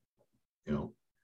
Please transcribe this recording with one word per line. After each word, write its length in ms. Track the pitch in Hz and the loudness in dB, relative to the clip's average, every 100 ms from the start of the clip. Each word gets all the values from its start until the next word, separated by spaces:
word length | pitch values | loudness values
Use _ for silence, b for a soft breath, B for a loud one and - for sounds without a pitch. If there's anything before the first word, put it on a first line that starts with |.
| _ _ _ _ _ _ - | _ _ _ _ _ _ 0
You 80 | |
know, 200 | - - - _ _ | 0 0 -8 _ _